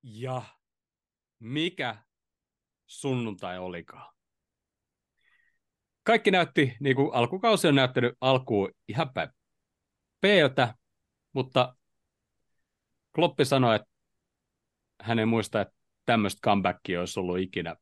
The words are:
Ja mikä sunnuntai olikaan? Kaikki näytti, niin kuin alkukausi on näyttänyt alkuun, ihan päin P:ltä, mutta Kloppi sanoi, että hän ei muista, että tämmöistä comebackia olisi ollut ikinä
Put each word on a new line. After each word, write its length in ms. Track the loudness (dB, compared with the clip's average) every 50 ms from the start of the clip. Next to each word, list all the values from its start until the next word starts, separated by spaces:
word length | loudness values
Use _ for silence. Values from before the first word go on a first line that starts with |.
Ja 400 | -20 -20 -16 -12 -10 -8 -8 -8 -10 -12 _ _ _ _ _ _ _ _ _ _ _ _ _ _ _ _ _ _
mikä 560 | -14 -8 -6 -4 -4 -6 -6 -6 -8 -8 -8 -10 _ _ _ _ _ _ _ _ _ _ _ _ _ _ _ _ _
sunnuntai 720 | _ -20 -10 -6 -4 -4 -4 -4 -8 -10 -10 -12 -12 -10 -10
olikaan? 560 | -10 -10 -10 -12 -14 -16 -20 -20 -20 -20 _ _ _ _ _ _ _ _ _ _ _ _ _ _ _ _ _ _ _ _ _ _ _ _ _ _ _ _ _ _ _ _ _ _ _ _ _ _
Kaikki 280 | _ 2 2 4 4 2
näytti, 460 | 2 2 0 0 _ 0 0 0 -2 -4
niin 160 | -2 0 2
kuin 180 | 2 0 0 2
alkukausi 540 | 0 0 0 -2 -2 2 2 2 4 4 4
on 60 | 4
näyttänyt 400 | 4 4 2 2 0 -2 -2 -2 _
alkuun, 500 | 0 2 2 2 0 0 -2 0 0 -2 _ _ _ -10
ihan 240 | -6 -6 -6 -4 -4
päin 140 | -8 -8 -8 _ _ _ _ _ _ _ _ _ _ _ _ _ _ _ _ _ _
P:ltä, 540 | 2 4 6 6 4 4 4 2 0 0 -2 _ _ _ _ _ _ _ _ _ _ _
mutta 440 | _ -6 -6 0 _ 0 0 0 _ _ _ _ _ _ _ _ _ _ _ _ _ _ _ _ _ _ _ _ _ _ _ _ _ _ _ _ _
Kloppi 300 | 0 0 0 2 0 0
sanoi, 320 | 2 2 2 4 4 2
että 120 | 2 0 _ _ _ _ _ _ _ _ _ _ _ _ _ _ _ _ _ _ _ _ _ _ _
hän 160 | -6 -2 -2 0
ei 80 | 0
muista, 340 | 0 0 -2 -2 -2 -2 -4
että 140 | -4 -4 _ _ _ _ _ _ _
tämmöistä 340 | 0 0 2 2 -2 -4 _ 0
comebackia 560 | 2 2 2 2 -2 -4 -4 _ -6 -4 -4
olisi 200 | -4 -6 -6 -6
ollut 180 | -4 -4 -4 -4
ikinä 380 | -6 -6 -6 -8 -8 -8 -10 _